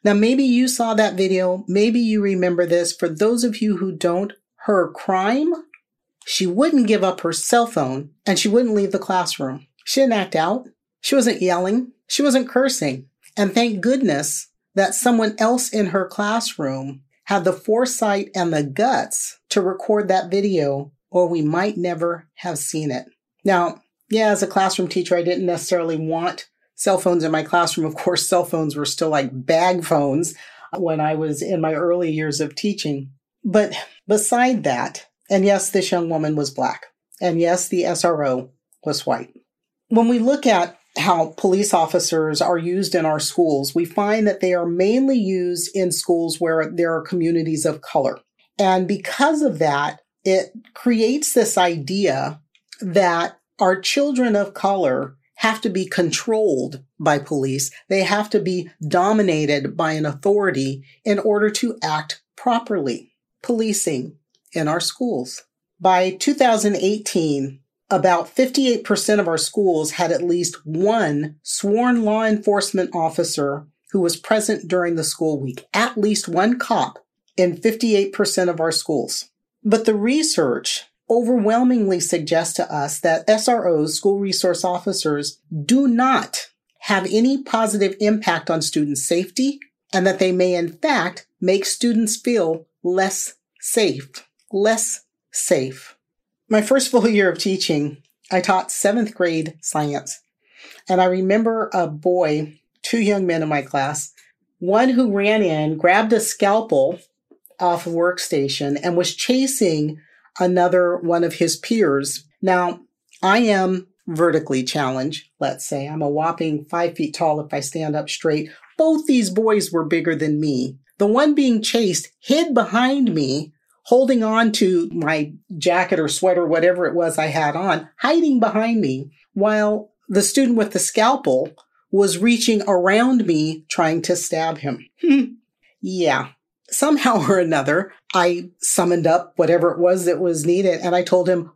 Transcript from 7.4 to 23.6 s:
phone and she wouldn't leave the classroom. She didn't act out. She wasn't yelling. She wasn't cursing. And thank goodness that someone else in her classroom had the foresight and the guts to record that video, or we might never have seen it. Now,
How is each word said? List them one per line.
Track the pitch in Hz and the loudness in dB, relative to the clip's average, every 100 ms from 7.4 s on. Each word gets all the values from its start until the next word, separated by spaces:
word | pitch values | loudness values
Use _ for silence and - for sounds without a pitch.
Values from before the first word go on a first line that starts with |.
| - 240 233 | 2 2 2
phone | 170 131 131 147 _ - | -2 -4 -6 -10 _ -2
and | 180 | 0
she | 214 | 2
wouldn't | 220 240 208 | 2 2 0
leave | 196 | 0
the | 190 | -4
classroom. | - 185 170 - 135 139 _ _ | -2 -2 -2 -6 -8 -8 _ _
She | - 269 | -4 2
didn't | 269 | 2
act | 220 185 160 | 2 -2 -2
out. | 165 240 - _ _ _ | -2 -2 -8 _ _ _
She | - 269 | 0 2
wasn't | 233 196 | 2 0
yelling. | 180 175 185 226 247 _ _ | 0 0 0 -2 -4 _ _
She | - | 0
wasn't | 285 262 254 | 2 2 2
cursing. | 247 262 262 147 131 - _ _ - | 0 0 0 -4 -6 -14 _ _ -2
And | 302 | 0
thank | 240 233 202 | 2 0 0
goodness | 208 269 226 139 147 - - _ _ 190 | 0 2 0 0 -4 -8 -12 _ _ 0
that | 190 - | 0 2
someone | 247 233 214 214 | 2 2 0 0
else | 226 247 - | 0 0 -2
in | 220 190 | -2 0
her | 190 185 | -2 -4
classroom | - 208 226 - - 139 135 135 135 _ _ - | -4 -2 -2 -4 -6 -6 -6 -8 -14 _ _ -4
had | 196 | 0
the | 175 | 0
foresight | 180 - 226 247 - 214 202 202 190 | -2 -2 0 0 0 0 0 -2 -2
and | 170 | 0
the | 156 | 0
guts | 143 139 240 175 - - - - _ | -2 0 0 0 -2 -6 -8 -12 _
to | 208 | -2
record | 185 190 - 214 190 | 0 -4 -2 0 2
that | 185 175 | 0 0
video, | 196 202 180 143 139 143 _ _ | -2 0 0 0 -4 -8 _ _
or | 175 175 | 0 2
we | 170 | 0
might | 151 165 202 190 | 0 0 -2 -2
never | 175 165 170 170 _ - | -4 -2 -4 -6 _ -12
have | 180 156 | -8 -6
seen | - 156 151 | -6 -6 -6
it. | 127 - _ _ _ | -6 -10 _ _ _
Now, | 196 180 | 0 2